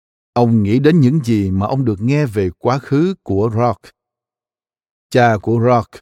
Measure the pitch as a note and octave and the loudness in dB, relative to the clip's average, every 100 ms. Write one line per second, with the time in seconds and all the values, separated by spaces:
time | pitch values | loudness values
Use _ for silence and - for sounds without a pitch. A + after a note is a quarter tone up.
0 | _ _ _ B2 A#2+ A2+ G2+ B2+ D3 E3+ | _ _ _ -2 2 2 2 2 2 4
1 | B2+ D#3 A#2 G#2+ G2 F#2+ G#2 C3+ A#2+ G2 | 2 2 0 0 0 -2 -2 -2 -2 -4
2 | A#2 D3 C#3+ G#2 F#2 - A#2+ A#2+ - C#3 | -2 -2 -2 -2 -4 -2 -2 -4 -2 0
3 | F3+ F#3+ - G2 A2+ A2 A#2+ G#2+ - _ | 0 -4 -6 -2 -2 -2 -2 -4 -14 _
4 | _ _ _ _ _ _ _ _ _ _ | _ _ _ _ _ _ _ _ _ _
5 | _ B2+ A#2+ G#2+ A2 A#2+ A#2+ A#2+ - - | _ 0 2 0 -2 0 2 0 -2 -14